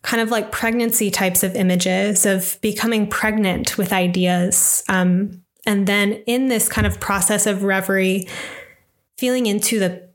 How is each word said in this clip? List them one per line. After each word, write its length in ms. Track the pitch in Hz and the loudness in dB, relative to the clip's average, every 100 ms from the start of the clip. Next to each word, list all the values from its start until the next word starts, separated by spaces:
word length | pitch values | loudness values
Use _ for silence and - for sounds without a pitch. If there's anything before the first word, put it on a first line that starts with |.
kind 180 | - 226 | -2 -2
of 100 | 220 | 0
like 220 | 233 214 | -2 -2
pregnancy 580 | - 226 233 233 226 208 | -2 -2 0 0 0 0
types 320 | 185 190 180 | 0 0 0
of 140 | 190 185 | -2 0
images 720 | 185 180 185 185 202 196 208 | 2 2 2 0 0 2 2
of 320 | 190 180 - | 0 -2 -4
becoming 460 | 214 208 226 220 208 | -4 -2 0 0 0
pregnant 720 | - 220 214 196 170 - - | 0 0 0 0 0 -4 -2
with 120 | 185 | 0
ideas. 920 | 190 180 180 180 180 180 - - - - | 2 2 2 2 2 2 2 0 0 0
Um, 560 | 185 180 180 202 - _ _ | 0 2 2 0 -6 _ _
and 220 | - 202 196 | -2 0 2
then 260 | 202 202 214 - | 2 2 0 -2
in 220 | 240 262 | 0 0
this 200 | 226 - | 0 0
kind 180 | - 208 | 0 -2
of 140 | 190 | -2
process 460 | - 196 180 208 220 | -2 0 2 2 2
of 160 | 190 | 0
reverie, 680 | 196 190 190 190 190 190 185 - - - - - _ _ _ - | 2 0 2 2 2 0 -4 -10 -12 -14 -20 -20 _ _ _ -4
feeling 300 | 254 254 233 | -2 0 0
into 320 | 202 208 226 | 0 0 0
the 280 | 185 180 - | 0 -4 -16